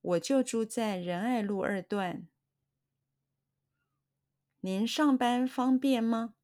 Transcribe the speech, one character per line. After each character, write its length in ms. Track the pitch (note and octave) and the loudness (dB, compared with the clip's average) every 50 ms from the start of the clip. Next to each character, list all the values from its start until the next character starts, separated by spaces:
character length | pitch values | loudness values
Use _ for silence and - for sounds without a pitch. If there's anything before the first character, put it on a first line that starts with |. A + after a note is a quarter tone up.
我 180 | _ F3 F3+ E3+ | _ 0 0 0
就 240 | G3 - C#4 C4+ B3+ | 2 2 2 2 2
住 220 | - - A3+ A3 | 2 0 -2 -2
在 320 | A3 - - A3+ G#3+ G3+ | -2 -4 -4 -2 -2 -2
仁 240 | F#3 F3 F3 F3 F3 | -4 -4 -4 -4 -4
爱 200 | G3+ A#3+ B3+ A#3 | -2 -2 0 0
路 220 | G#3 G3 G#3 F#3+ F#3 | 0 -2 -2 -2 0
二 180 | - G3+ F#3+ | 0 -2 -2
段。 460 | F3 _ G#3 G3+ F#3+ F3 E3+ - F3+ - _ _ _ _ _ _ _ _ _ _ _ _ _ _ _ _ _ _ _ _ _ _ _ _ _ _ _ _ _ _ _ _ _ _ _ _ _ _ _ _ _ _ _ _ _ _ - | -4 _ -4 -4 -2 -4 -6 -8 -12 -16 _ _ _ _ _ _ _ _ _ _ _ _ _ _ _ _ _ _ _ _ _ _ _ _ _ _ _ _ _ _ _ _ _ _ _ _ _ _ _ _ _ _ _ _ _ _ -4
您 220 | F#3 F#3+ F#3+ A3 | -2 0 0 0
上 320 | A#3 - - D4+ D4 C4+ | -2 0 2 4 4 4
班 300 | B3+ C4 A#3+ B3 B3 B3+ | 4 2 2 2 2 0
方 320 | B3+ - - B3 B3+ C4 B3+ | -2 0 0 2 2 2 2
便 240 | C4 C#4 C4 A#3 A3+ | 4 2 2 2 2
吗？ 320 | A3+ A#3 A3+ A#3 A3+ - _ | 0 0 -2 -4 -6 -10 _